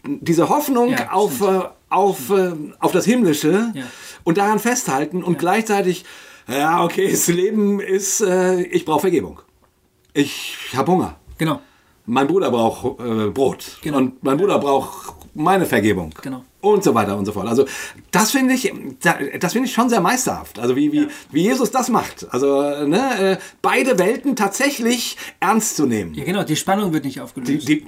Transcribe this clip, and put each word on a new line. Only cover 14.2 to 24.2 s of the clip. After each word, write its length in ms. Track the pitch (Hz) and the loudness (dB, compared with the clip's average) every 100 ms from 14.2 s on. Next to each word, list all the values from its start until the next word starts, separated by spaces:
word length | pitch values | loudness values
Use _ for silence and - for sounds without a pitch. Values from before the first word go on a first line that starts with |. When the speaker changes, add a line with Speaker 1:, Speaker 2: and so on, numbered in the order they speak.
Speaker 1:
mein 120 | 135 143 | -2 2
Bruder 220 | 196 147 | 2 2
braucht 560 | 143 135 - - - - - | 2 0 0 -12 -16 -18 -16
meine 300 | - 160 190 | -2 2 2
Vergebung.“ 480 | 160 120 107 95 80 - | 2 2 2 0 -4 -10
Speaker 2:
Genau. 200 | 135 131 - _ | -12 -12 -16 _
Speaker 1:
Und 220 | 196 208 | 2 4
so 100 | 151 | 4
weiter 220 | 117 98 101 | 2 0 -2
und 80 | |
so 80 | 98 | -4
fort. 140 | 101 101 | -4 0
Also 200 | 117 - - - - - | 2 2 -2 -12 -16 -2
das 220 | 185 214 | 0 2
finde 200 | 269 262 | 2 2
ich, 180 | 262 185 - 139 127 | 0 -2 -6 -14 -2
da-, 180 | 175 - 139 131 | -2 0 -4 -4
das 140 | 175 | -2
finde 160 | 226 262 | -2 -2
ich 60 | |
schon 140 | - 247 | 0 2
sehr 120 | 226 | 2
meisterhaft. 580 | 175 254 165 90 - - | 2 0 -2 -4 -10 -6
Also 160 | 120 127 | -2 2
wie, 140 | 151 | 2
wie, 100 | 147 | 2
Speaker 2:
Ja. 40 | 143 - - | -2 -4 -6
Speaker 1:
wie 120 | 147 | 0
Jesus 280 | 190 254 240 | 2 2 0
das 180 | 262 247 | 0 0
macht. 380 | 202 113 - - | 0 -2 -12 -6
Also, 300 | 123 139 139 143 143 147 | 0 2 2 0 -2 0
ne, 320 | 180 269 214 | 0 0 0
äh, 180 | 190 185 - - | 0 0 -6 -4
beide 360 | 175 226 269 202 | 0 2 2 2
Welten 360 | 180 254 | 2 0